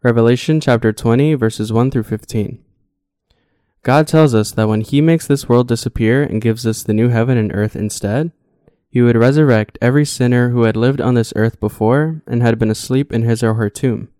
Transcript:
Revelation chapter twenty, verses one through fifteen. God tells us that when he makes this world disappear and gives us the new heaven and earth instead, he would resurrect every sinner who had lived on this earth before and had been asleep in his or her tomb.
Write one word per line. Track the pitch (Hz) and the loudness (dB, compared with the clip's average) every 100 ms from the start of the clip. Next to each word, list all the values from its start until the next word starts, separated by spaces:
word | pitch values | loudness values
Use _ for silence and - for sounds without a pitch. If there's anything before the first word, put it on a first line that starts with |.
Revelation | 127 117 117 123 - 156 | 2 2 2 2 0 -2
chapter | 147 117 110 | 2 0 0
twenty, | 107 151 120 147 | -2 0 2 2
verses | 151 113 - 107 | 0 -2 -4 -4
one | 110 127 | -2 0
through | 131 | -2
fifteen. | 107 107 - 113 101 - _ _ _ _ _ _ _ _ _ _ _ _ | -6 -8 -8 -8 -8 -10 _ _ _ _ _ _ _ _ _ _ _ _
God | - 139 151 | 0 0 2
tells | 160 156 113 | 4 4 2
us | 107 | -2
that | - 107 | -2 -2
when | 110 | -2
he | 110 139 | -2 0
makes | 160 165 - | 2 0 0
this | 139 - | -4 2
world | 120 123 | 2 2
disappear | 117 - - 110 127 | -2 -4 -2 0 0
and | 147 110 | 0 -2
gives | 113 113 117 | -2 -2 -4
us | 110 | -6
the | - | -4
new | 107 120 | 0 0
heaven | 117 117 123 | 0 0 0
and | 107 98 | 0 -2
earth | 107 - | -4 -4
instead, | 107 - 101 113 165 _ _ _ _ _ _ | -8 -6 -4 -4 -4 _ _ _ _ _ _
he | 123 | 2
would | 120 117 | 2 4
resurrect | 120 143 151 113 107 - | 4 4 4 2 0 -2
every | 120 139 147 | 0 2 0
sinner | - 123 123 123 | -2 0 2 0
who | 120 | 2
had | 113 110 | 0 2
lived | 120 139 | 0 0
on | 110 123 | 0 0
this | 110 - | -2 -2
earth | 113 - | -2 -2
before | 104 - 107 131 156 160 - | -8 -2 0 0 -2 -6 -6
and | 120 | -2
had | 117 113 | 0 0
been | 113 | -2
asleep | 107 - 131 139 | -4 -4 -4 -2
in | 117 | -2
his | 117 113 | -2 0
or | 117 110 | 0 0
her | 107 | -4
tomb. | - 131 107 - _ | -4 -4 -4 -8 _